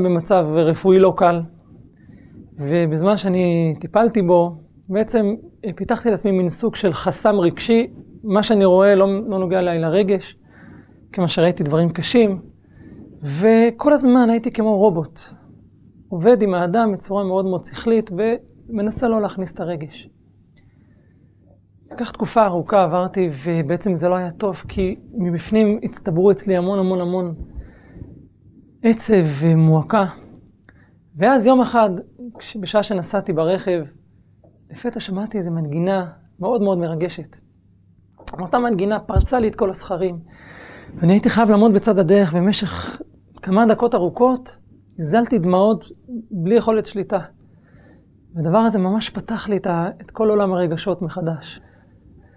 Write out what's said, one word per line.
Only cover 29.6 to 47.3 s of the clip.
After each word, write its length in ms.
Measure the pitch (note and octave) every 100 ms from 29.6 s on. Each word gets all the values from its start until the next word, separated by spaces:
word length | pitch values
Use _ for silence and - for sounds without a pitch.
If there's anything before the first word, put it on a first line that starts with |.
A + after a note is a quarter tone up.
| D#3+ D#3 D3 A3 F#3 - - - _ _ _ _ _ _ _ D3+
ואז 300 | G3+ C4+ A3
יום 140 | C4
אחד, 300 | A3+ A#3+ G#3+ F3+ - _ A#3+ -
כש-, 180 | - G#3+
בשעה 260 | F3+ G#3+
שנסעתי 500 | G3+ G3 E3 G3+ G3
ברכב, 500 | D#3 D#3+ F#3 - F3 C#3+ - _ _ _ _ _ _ _
לפתע 300 | - A#3+ A#3
שמעתי 380 | - F#3+ A3 G#3+
איזו 120 | F3
מנגינה 560 | E3 D3+ D3+ F3 G3 F3+ - _ _
מאוד, 220 | F#3 B3
מאוד 160 | G3 F#3
מרגשת. 580 | E3+ D#3+ F3 E3+ D3 - _ _ _ _ _ _ _ _ - -
אותה 180 | F3 B3
מנגינה 420 | A#3+ G3+ G3 G#3+
פרצה 380 | - - - B3+
לי 100 | A3
את 80 | -
כל 140 | G3
הסכרים, 480 | F3 - F3 F#3 F3 - - - - - - -
ואני 180 | - E3+
הייתי 180 | G3+ A3+
חייב 200 | G3+ A3+
לעמוד 220 | G3+ A3+
בצד 260 | G3 G#3+ G3
הדרך. 360 | E3 G3+ F#3+
במשך 640 | F3 F#3 G#3 F#3+ F2 - - - _ _ -
כמה 240 | - F#3+ A#3
דקות 280 | A3 A#3+
ארוכות 640 | A3 F3 E3+ B3 B3+ - - _ _ _ -
הזלתי 400 | D#3 G#3 A#3 A#3
דמעות 460 | E3+ F3+ G3+ G3+ - - - A#3+ -
בלי 240 | G3+ E3
יכולת 320 | A3+ A3 A3 G#3
שליטה. 340 | G3+ F3+ G3 D#3+